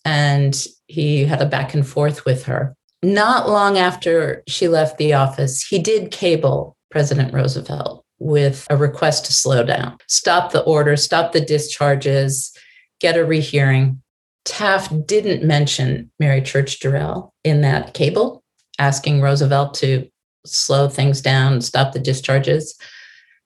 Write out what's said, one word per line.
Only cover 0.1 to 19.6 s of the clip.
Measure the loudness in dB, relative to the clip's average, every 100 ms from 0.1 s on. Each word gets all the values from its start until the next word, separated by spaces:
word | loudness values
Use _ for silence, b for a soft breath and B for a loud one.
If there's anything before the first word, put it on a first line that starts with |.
| 0 2 2 0 -2 -6 _ _
he | -4 -2 0 0
had | 0
a | 0
back | -2 -2 -2
and | -2
forth | -2 -2 -2 -2
with | -2 -2
her. | -4 -4 -8 _ _
Not | 0 2 2 2 2
long | 2 2 2
after | 0 0 0 2 0 -4 -8
she | -2 0
left | 2 0 0
the | 2
office, | 2 2 0 -4 -4
he | -4 -2
did | 0 0 -2
cable | -2 0 2 2 -2 -4 -14 _
President | -2 0 0 0
Roosevelt | 0 -2 -4 -6 -8 -8 -12 _ -10
with | 0 2 2 -2 -2
a | 0
request | 0 0 -2 0 -2
to |
slow | -2 2 2
down, | 2 -2 -4 -12 -4
stop | -2 2 0 2
the | 0
order, | 2 2 2 2
stop | 2 0 0
the | -2
discharges, | 0 -2 -2 -2 0 0 0 0 0 -2 -8 B B B B -2
get | 0 2
a | 2
rehearing. | 0 0 0 2 4 2 -2 -10 _ _ _ -12
Taft | -4 0 0 -2 -6 0
didn't | 0 0 0
mention | 2 2 0 0 -2 -2 -6 -2
Mary | 0 0
Church | 0 -2 -2 -4
Terrell | -2 -2 -2 -6 -10 _
in | 0 2
that | 2 0 -2 -2
cable, | 0 0 -2 -4 _ _ _ -2
asking | 0 0 0 2
Roosevelt | 2 2 2 2